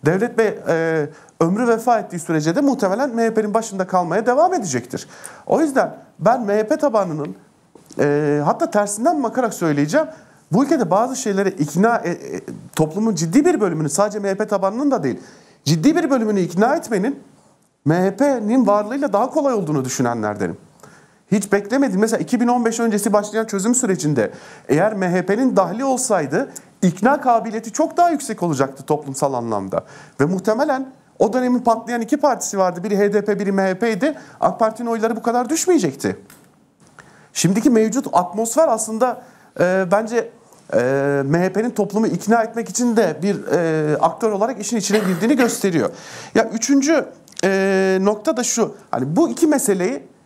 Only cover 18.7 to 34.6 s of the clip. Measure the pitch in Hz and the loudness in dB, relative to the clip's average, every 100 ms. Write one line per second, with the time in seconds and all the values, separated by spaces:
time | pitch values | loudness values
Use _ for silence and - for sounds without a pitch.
18.7 | 208 208 262 277 - 269 311 277 233 165 | 2 0 -4 -2 0 0 0 0 0 0
19.7 | 147 127 - 123 117 107 101 92 82 - | -2 -2 -2 -2 0 -4 -2 -4 -6 -14
20.7 | _ - - _ _ _ 208 202 202 202 | _ -20 -20 _ _ _ -2 2 -2 0
21.7 | 254 269 185 220 220 - 247 240 247 233 | 0 0 2 0 0 -2 0 2 2 0
22.7 | 226 233 208 202 208 202 214 220 196 196 | 0 0 0 2 0 0 -4 -4 -2 0
23.7 | 247 226 190 151 139 104 - - - - | 0 0 0 0 0 0 -4 -20 -20 -2
24.7 | 143 202 214 185 180 185 202 262 196 180 | 2 2 0 0 0 0 0 2 2 0
25.7 | 208 269 254 - 202 143 165 262 - - | 0 -2 -2 0 0 0 -2 -4 -8 -20
26.7 | _ 185 - 233 285 254 233 220 220 220 | _ 0 2 2 2 2 0 0 -8 -10
27.7 | - 311 320 349 311 - 220 175 143 135 | -2 -2 2 2 2 -4 -4 -2 0 -2
28.7 | 139 - 151 147 135 143 131 117 107 95 | -4 -4 -4 -4 -4 -2 -2 -2 -4 -2
29.7 | 87 - - - _ 143 185 180 220 302 | -6 -6 -20 -20 _ 0 0 0 0 2
30.7 | 262 262 - _ _ 226 254 254 247 254 | 0 -4 -14 _ _ 0 2 0 0 2
31.7 | 226 233 240 226 294 285 240 - 202 185 | 0 0 -6 -2 0 2 0 -4 0 0
32.7 | 175 170 196 202 208 202 190 196 196 190 | 0 -2 2 2 2 0 -2 0 0 0
33.7 | 185 233 214 277 302 - - - 190 | 0 0 0 -2 -2 -12 -2 -2 2